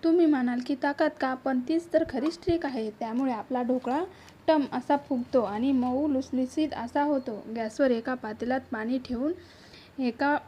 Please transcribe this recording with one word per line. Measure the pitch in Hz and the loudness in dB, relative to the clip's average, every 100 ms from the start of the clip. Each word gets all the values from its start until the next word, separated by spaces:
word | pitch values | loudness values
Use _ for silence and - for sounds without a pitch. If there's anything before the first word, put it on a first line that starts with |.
तुम्ही | 330 339 330 | 4 6 6
म्हणाल | 285 247 247 247 | 4 2 -2 -2
की, | 277 | -2
"ताकात | 330 330 311 302 | -2 2 0 0
का?" | 262 | -2
पण | 254 - 262 | -2 0 0
तीच | 247 320 339 | 0 -2 2
तर | - 320 | 2 2
खरीच | 262 294 339 | 0 -2 -2
ट्रिक | - 339 302 | 0 0 0
आहे. | 254 220 | -4 -6
त्यामुळे | 208 233 233 269 | -6 -6 -2 -2
आपला | 226 202 254 | -2 -2 -2
ढोकळा | 240 254 247 269 381 - - - - | 0 -2 0 -2 -4 -10 -20 -8 2
टम | 311 269 | 4 4
असा | 254 - 285 | -4 0 0
फुगतो | 285 262 247 262 | 0 -4 2 2
आणि | 208 208 254 | 2 0 2
मऊ | 269 247 254 302 | 2 2 0 0
लुसलुसीत | 262 269 254 254 - 311 | 0 0 -2 -2 0 -2
असा | - 233 285 | -2 -4 0
होतो. | 294 277 254 208 - 226 | 2 2 -2 -8 -8 -6
गॅसवर | 226 - 277 | -6 2 2
एका | 233 226 | 2 0
पातेल्यात | 254 214 220 233 262 - | -6 -6 -6 -2 -2 -2
पाणी | 226 220 262 | -6 -2 -4
ठेवून | 254 240 277 359 - - - - - - | -4 -4 -2 -4 -10 -20 -20 -20 -20 -2
एका | 254 233 285 294 | -2 0 2 0